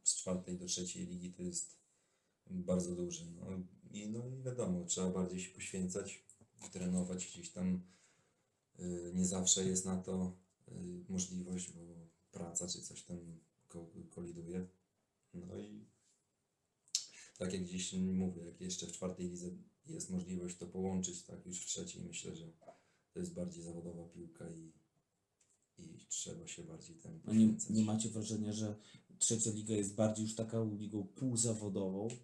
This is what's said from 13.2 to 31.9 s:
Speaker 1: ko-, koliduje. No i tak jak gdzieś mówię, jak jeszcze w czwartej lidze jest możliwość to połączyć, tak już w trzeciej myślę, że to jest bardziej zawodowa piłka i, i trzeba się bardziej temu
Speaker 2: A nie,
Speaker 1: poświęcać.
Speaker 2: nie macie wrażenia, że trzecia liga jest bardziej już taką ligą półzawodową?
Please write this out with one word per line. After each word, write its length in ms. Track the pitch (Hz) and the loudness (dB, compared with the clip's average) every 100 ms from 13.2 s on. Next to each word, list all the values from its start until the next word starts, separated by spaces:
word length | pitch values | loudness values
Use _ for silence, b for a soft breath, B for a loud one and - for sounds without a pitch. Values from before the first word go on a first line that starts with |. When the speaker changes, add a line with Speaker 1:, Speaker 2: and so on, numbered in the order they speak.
| 85 82 _ _ _ | -8 -14 _ _ _
Speaker 1:
ko-, 220 | 87 82 95 - | -12 -10 -12 -12
koliduje. 580 | - 87 85 85 90 90 _ _ _ _ _ _ | -10 -8 -8 -4 -4 -4 _ _ _ _ _ _
No 240 | 87 90 95 | -10 -8 -8
i 260 | 104 107 - _ _ _ _ _ _ _ _ _ - - B B B - | -8 -12 -16 _ _ _ _ _ _ _ _ _ -4 -2 B B B -4
tak 160 | 90 | -2
jak 100 | 92 | 0
gdzieś 300 | 87 92 - | -2 -2 -2
mówię, 500 | 92 92 92 92 85 85 | 2 4 4 2 0 -10
jak 160 | - | -8
jeszcze 260 | 90 - 85 | -4 -4 -6
w 40 | |
czwartej 380 | - 92 90 90 | -4 -4 -2 -4
lidze 180 | 87 90 - - _ - | -2 -6 -8 -14 _ -10
jest 240 | - - | -8 -2
możliwość 480 | 90 87 90 90 - | -2 0 -2 -4 -6
to 80 | 87 | -6
połączyć, 580 | 95 92 92 90 87 | -2 2 2 2 -2
tak 220 | - 85 90 | -10 -12 -8
już 160 | 92 | -6
w 40 | - | -2
trzeciej 380 | - 87 90 | -2 -4 -6
myślę, 320 | 87 85 87 82 | -6 -6 -6 -8
że 100 | 82 - B B B B _ | -10 -14 B B B B _
to 60 | 87 | -4
jest 140 | 90 | -4
bardziej 300 | 87 90 85 | -2 -4 -4
zawodowa 400 | 85 85 85 85 | -8 -6 -6 -8
piłka 420 | 85 87 85 - 85 | -10 -12 -14 -10 -10
i, 220 | 82 80 - _ _ _ _ _ _ _ _ _ - | -8 -12 -18 _ _ _ _ _ _ _ _ _ -16
i 280 | 82 - - | -14 -14 -6
trzeba 380 | - - 85 82 | -4 -4 -6 -8
się 160 | - | -10
bardziej 320 | 80 80 - - | -10 -10 -12 -14
temu 200 | - - - | -12 -8 6
Speaker 2:
A 80 | |
nie, 120 | 110 110 | 10 10
Speaker 1:
poświęcać. 240 | - - | 8 4
Speaker 2:
nie 140 | 110 107 | 6 6
macie 240 | 110 113 | 4 2
wrażenia, 440 | 110 107 110 104 | 0 0 0 0
że 220 | 107 107 104 B B - - | 0 0 -2 B B -20 0
trzecia 320 | - 113 113 | 4 4 2
liga 240 | 107 107 110 | 0 2 2
jest 200 | 95 - | 2 6
bardziej 300 | 110 107 107 | 6 6 0
już 100 | - | 0
taką 400 | 110 113 110 104 | 0 2 2 0
ligą 320 | 107 107 101 - | -2 -2 -4 0
półzawodową? 920 | 131 117 117 110 104 98 95 | 2 4 4 2 0 2 2